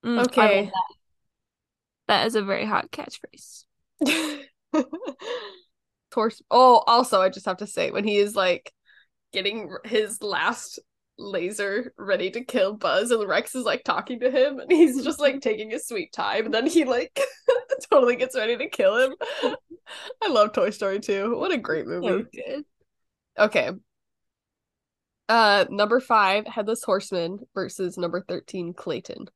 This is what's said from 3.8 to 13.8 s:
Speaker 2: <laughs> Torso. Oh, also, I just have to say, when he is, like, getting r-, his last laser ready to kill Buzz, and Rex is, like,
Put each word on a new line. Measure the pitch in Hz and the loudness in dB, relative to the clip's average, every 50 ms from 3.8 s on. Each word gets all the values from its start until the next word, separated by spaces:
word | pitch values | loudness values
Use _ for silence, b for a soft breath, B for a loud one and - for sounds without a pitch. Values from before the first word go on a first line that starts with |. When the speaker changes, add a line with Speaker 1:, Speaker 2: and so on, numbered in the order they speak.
| _ _ _ _ 311 | _ _ _ _ 0
Speaker 2:
<laughs> | 254 302 320 320 311 302 285 - _ _ _ _ _ - 311 254 - - 349 466 403 262 B B 440 480 494 427 403 381 370 B B _ _ _ _ _ _ _ _ | 0 0 0 -2 -6 -8 -10 -14 _ _ _ _ _ -2 -2 -2 -2 -6 -12 -12 -12 -12 B B -10 -10 -8 -10 -12 -18 -20 B B _ _ _ _ _ _ _ _
Torso. | - 247 214 226 220 - _ _ | -4 -2 -2 -2 -2 -6 _ _
Oh, | - 240 254 254 247 220 - | 6 8 10 10 8 8 6
also, | - 233 233 254 247 - 190 185 | 6 4 4 4 4 4 4 4
I | 190 | 2
just | 185 196 - | 0 -2 -6
have | 214 185 185 | -6 -6 -6
to | 208 | -8
say, | 202 - - 170 - | -10 -4 -4 -4 -2
when | - - 202 | -2 -2 -2
he | 220 208 202 | 0 2 2
is, | 202 208 220 | 2 2 2
like, | 202 190 185 175 - _ - _ _ b b b b b b b _ _ _ - | 0 2 2 0 -2 _ -16 _ _ b b b b b b b _ _ _ -8
getting | 190 185 202 208 226 208 156 | -6 -4 -4 -6 -6 -10 -10
r-, | - - - | -12 -14 -10
his | 220 214 220 214 202 - - - | -2 0 0 0 0 -4 -10 -8
last | 208 196 - 156 190 240 - - - - - _ _ _ _ _ _ _ _ | -6 -4 -2 -2 -2 -2 -4 -8 -14 -16 -18 _ _ _ _ _ _ _ _
laser | - 202 196 185 165 185 208 208 208 202 196 220 254 247 _ | -14 -6 -6 -4 -4 -4 -4 -4 -4 -4 -2 -4 -6 -8 _
ready | - 202 196 196 180 175 190 | -14 -4 -2 -2 -2 -2 -4
to | - 233 247 | -6 -8 -10
kill | - - 254 190 190 214 | -4 0 0 0 0 -2
Buzz, | 214 - 175 139 175 320 240 | -2 -2 0 0 0 2 2
and | 240 226 208 | 0 0 0
Rex | 190 160 185 247 - - | 0 0 -2 -2 -4 -8
is, | 262 247 | -6 -4
like, | 220 147 - | -4 -4 -4